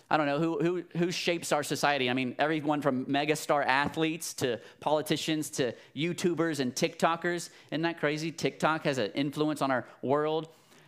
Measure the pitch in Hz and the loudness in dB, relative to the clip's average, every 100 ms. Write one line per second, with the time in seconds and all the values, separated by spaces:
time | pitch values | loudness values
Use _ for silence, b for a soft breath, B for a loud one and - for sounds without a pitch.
0 | _ 156 147 143 165 165 170 180 165 165 | _ 2 2 0 0 0 0 0 -4 -2
1 | 175 170 - 170 - 151 139 151 147 143 | -2 0 -2 -2 0 0 0 0 2 2
2 | 127 127 127 - 147 160 143 147 143 127 | 2 0 -2 0 0 0 0 0 2 0
3 | 131 139 147 151 - 147 127 131 143 - | 0 0 0 0 2 2 4 2 2 0
4 | 160 160 - - 131 110 B B - 151 | 0 -2 -8 -4 -2 -2 B B 0 0
5 | 143 156 - 156 147 - 127 - B - | 2 -2 0 -2 -2 -2 -2 -4 B -4
6 | 165 175 180 165 165 143 127 - 170 - | -2 0 0 2 0 0 -2 0 -2 2
7 | 170 170 180 175 - B B 151 165 165 | 0 2 -2 -4 -6 B B -4 -2 0
8 | 151 151 165 147 151 - 160 160 156 131 | -2 -2 -4 -2 -4 0 2 2 0 0
9 | 101 - 143 135 151 151 135 127 - B | 0 -2 -4 0 0 0 0 0 -2 B
10 | 123 143 151 156 160 B B B | 0 0 0 -2 -6 B B B